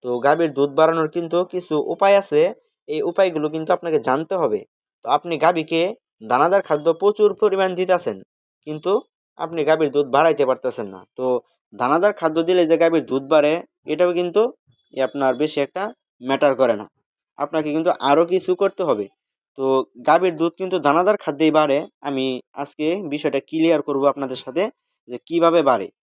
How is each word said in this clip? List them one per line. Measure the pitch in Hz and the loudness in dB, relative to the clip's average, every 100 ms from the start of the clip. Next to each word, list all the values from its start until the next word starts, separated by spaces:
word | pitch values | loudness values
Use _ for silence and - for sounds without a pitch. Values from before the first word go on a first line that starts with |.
তো | 127 123 | -4 -2
গাভীর | 131 160 165 | 2 2 0
দুধ | 135 143 | 0 -2
বাড়ানোর | 139 160 165 156 | 4 2 2 -2
কিন্তু | 170 165 170 | -4 -4 -2
কিছু | 180 180 175 156 - | -2 -6 -4 -4 -4
উপায় | 170 196 196 | 0 4 4
আছে, | 196 147 170 226 _ _ - | 2 0 0 -2 _ _ -10
এই | 151 | -4
উপায়গুলো | 143 170 190 160 151 | -4 0 0 0 -4
কিন্তু | 160 160 | -6 -2
আপনাকে | - 170 156 | -2 0 -2
জানতে | - 139 160 | 0 -2 -2
হবে। | 190 147 107 - _ _ _ | -2 -2 -2 -6 _ _ _
তো | 110 | -2
আপনি | 147 175 160 | -2 -2 0
গাভীকে | 160 175 156 165 175 233 _ _ | 2 0 -2 -2 -2 -4 _ _
দানাদার | 220 131 160 196 | -4 0 2 2
খাদ্য | 185 151 151 | 0 -2 0
প্রচুর | 165 202 208 214 | 2 0 2 0
পরিমাণ | 190 214 190 190 | 2 -2 0 -2
দিতেছেন, | 180 185 180 151 95 - _ _ _ - | -2 0 0 -2 -8 -14 _ _ _ -12
কিন্তু | 151 165 208 - _ _ _ | -8 -2 -2 -2 _ _ _
আপনি | 165 165 | -8 -4
গাভীর | 147 160 156 | 0 2 2
দুধ | 139 139 | 0 2
বাড়াইতে | 135 160 147 131 | 4 4 2 0
পারতেছেন | 127 131 123 104 | 0 -4 -6 -10
না। | 95 92 | -12 -20
তো | - 127 123 _ _ _ | -6 -2 -2 _ _ _
দানাদার | 101 123 156 202 | -6 0 2 2
খাদ্য | 202 160 156 | 0 -2 0
দিলে | 165 180 165 | 2 2 4
যে | 160 | 4
গাভীর | 165 165 120 | 4 2 0
দুধ | 135 135 | -6 2
বাড়ে, | 156 147 160 - _ - | 2 4 0 -6 _ -8
এটাও | 151 180 | 0 0
কিন্তু | 175 175 175 233 - _ _ _ | 0 0 0 0 -2 _ _ _
এ | 131 | -4
আপনার | 131 143 135 123 | -4 0 0 0
বেশি | 151 151 | -2 -2
একটা | 139 180 202 - _ _ | -4 -4 -8 -10 _ _
ম্যাটার | 123 135 147 131 | -4 2 2 2
করে | 127 107 | 0 0
না, | 104 _ _ _ _ - | -6 _ _ _ _ -10
আপনাকে | 143 160 151 | -6 -4 -4
কিন্তু | 151 165 - | -2 -2 -2
আরও | 135 147 170 | -2 0 0
কিছু | 185 180 | -2 -2
করতে | 180 196 - | -2 -2 -2
হবে। | 175 110 101 _ _ _ _ - | -2 -2 -4 _ _ _ _ -6
তো | 135 135 - - 123 | 0 0 -2 -6 0
গাভীর | 165 185 160 | 2 2 -2
দুধ | 165 _ | -4 _
কিন্তু | 185 180 | -6 -2
দানাদার | 131 160 180 202 | 2 2 2 0
খাদ্যেই | - 143 156 156 | -2 0 2 4
বাড়ে। | 151 139 170 _ | 2 0 -2 _
আমি | 147 135 131 127 - | -8 -4 -4 -6 -10
আজকে | - 139 - 151 180 180 | -12 -12 -6 -4 -4 -6
বিষয়টা | 143 - 139 | -4 -4 -4
ক্লিয়ার | - 160 160 156 | -6 0 2 2
করব | 147 135 139 | 0 0 0
আপনাদের | 139 135 127 | 0 -6 -8
সাথে | - 131 214 _ _ _ _ | -8 -4 -4 _ _ _ _
যে | 120 - | -16 -6
কিভাবে | 165 165 170 | 0 2 4
বাড়ে। | 139 117 98 _ | 2 0 -2 _